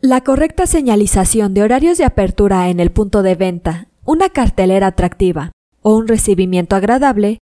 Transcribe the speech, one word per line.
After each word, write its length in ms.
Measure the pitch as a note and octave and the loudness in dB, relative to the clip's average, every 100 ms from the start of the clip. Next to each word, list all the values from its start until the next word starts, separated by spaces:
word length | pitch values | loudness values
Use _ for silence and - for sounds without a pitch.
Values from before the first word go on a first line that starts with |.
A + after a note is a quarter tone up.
La 220 | C4+ B3+ | 2 0
correcta 440 | B3+ C4+ D#4 - F#4 | 0 0 0 -2 -2
señalización 840 | E4 C4+ G#3 G3+ G3 F#3 A3+ G#3 | 0 0 0 0 0 0 0 0
de 120 | F#3+ | 0
horarios 340 | G#3+ B3 D#4+ F4 | 0 2 0 2
de 60 | |
apertura 680 | C4+ - F#3+ - G3+ F#3+ F3+ | 0 0 -2 0 0 2 0
en 100 | F3 | 0
el 120 | F3 | 0
punto 300 | F3 G#3 G#3 | 0 -2 0
de 120 | F#3+ | 0
venta, 540 | F3+ F#3 F3 E3+ E3 F#3+ _ | 0 -2 -4 -6 -8 -12 _
una 260 | - D#4+ F#4 | -4 0 0
cartelera 560 | E4 A3+ - F#3 F#3+ F#3+ | 0 -2 0 2 2 0
atractiva 640 | - F3+ - F#3 D#3+ D#3+ - _ _ | 0 -4 0 -2 -2 -8 -14 _ _
o 140 | G#3+ A3 | 0 0
un 120 | A3+ | 2
recibimiento 680 | A3 - F#3 F#3 F3+ F3 G3 | -2 2 0 2 0 0 -2
agradable 640 | G3+ B3 C#4 G#3+ G#3 A3 | 0 0 2 0 -2 -4